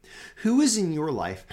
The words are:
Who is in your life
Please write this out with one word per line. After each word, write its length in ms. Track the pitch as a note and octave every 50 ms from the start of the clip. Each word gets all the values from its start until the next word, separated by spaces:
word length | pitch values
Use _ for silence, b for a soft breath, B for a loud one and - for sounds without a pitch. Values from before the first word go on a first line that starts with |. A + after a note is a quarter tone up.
| B B B B B B B
Who 260 | B - A3 A#3+ C4+
is 160 | D4+ C4 G#3+ A3
in 140 | F#3+ E3+
your 180 | D#3+ D3+ D3+ D#3+
life 340 | C3+ G2+ E2 F2+ F#2+ - - -